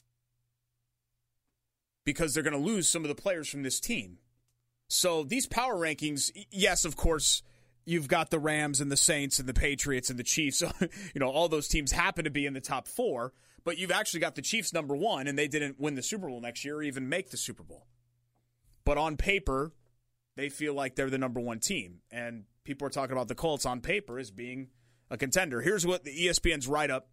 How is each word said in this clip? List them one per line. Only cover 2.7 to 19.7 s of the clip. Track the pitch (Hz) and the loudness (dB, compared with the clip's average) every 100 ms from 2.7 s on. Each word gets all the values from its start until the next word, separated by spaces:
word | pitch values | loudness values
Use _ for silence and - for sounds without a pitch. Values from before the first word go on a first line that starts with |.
| 220 156 | 2 2
some | 170 | 2
of | 156 | -2
the | |
players | 147 202 175 147 | -2 -2 -2 -4
from | 143 | -6
this | 131 - | -4 -2
team. | - 226 98 90 _ _ _ _ _ _ - | -2 -4 -6 -14 _ _ _ _ _ _ -2
So | - 180 165 | 2 4 2
these | 143 240 254 | 0 -2 0
power | - 254 202 | 0 2 0
rankings, | 160 151 151 143 - | 0 0 -2 0 -2
y-, | - 202 | -4 -10
yes, | 196 196 175 | 2 4 4
of | 175 - | 0 2
course, | 165 160 - - - - _ _ | 4 4 4 2 0 -20 _ _
you've | - 170 135 | -2 0 4
got | 175 160 | 2 4
the | 165 | 2
Rams | 151 151 151 143 | 2 2 2 2
and | 143 | 2
the | 139 | 4
Saints | - 151 139 - | 6 4 2 0
and | 131 | 2
the | |
Patriots | 120 151 139 147 131 - | 2 2 0 0 0 -2
and | 123 | -2
the | |
Chiefs. | 120 - 147 - | 0 2 2 0
<laughs> | 131 - 175 202 190 | -2 0 -2 -2 -10
You | 143 | -2
know, | 131 | 0
all | 139 175 | 4 2
those | 156 147 | 2 2
teams | 165 139 | 0 2
happen | 165 175 180 | 2 2 0
to | 156 | -2
be | 143 139 | -2 -2
in | |
the | 135 | -4
top | - 135 - | -4 -4 -4
four, | - 247 127 123 - _ - | -2 -2 0 -4 -8 _ -8
but | - 170 | -6 -4
you've | 185 | 0
actually | 180 214 170 | 0 0 -2
got | 160 | -2
the | - | -2
Chiefs | 135 220 180 | -2 -2 0
number | 165 147 143 | -2 -2 0
one, | 208 165 135 | 0 0 0
and | 139 | 0
they | 147 | 0
didn't | 151 143 135 | 0 -2 -2
win | 147 | -2
the | 135 | -2
Super | - 214 185 | -4 -4 -6
Bowl | 120 | -8
next | 120 120 | -8 -8
year | 143 151 | -6 -4
or | |
even | 151 135 131 | -4 -4 -2
make | 165 190 | -2 -2
the | 123 | -6
Super | - - | -8 -8
Bowl. | - - - _ _ _ _ _ _ _ _ _ | -16 -20 -20 _ _ _ _ _ _ _ _ _
But | - 143 | 0 2
on | 156 151 | 2 2
paper, | - 196 196 135 156 | 2 2 2 0 -2